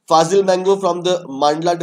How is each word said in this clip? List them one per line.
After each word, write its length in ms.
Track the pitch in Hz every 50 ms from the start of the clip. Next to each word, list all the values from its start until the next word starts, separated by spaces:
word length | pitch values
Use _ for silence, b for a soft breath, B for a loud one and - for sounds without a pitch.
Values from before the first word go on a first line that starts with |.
| _ -
फाजिल 340 | 165 160 165 165 190 196 196
mango 320 | 190 185 185 185 190 196
from 260 | 196 190 175 170 175
the 120 | 170 185 180 175 - 131 135 135 147
Mandla 320 | 147 156 160 165 175 170 165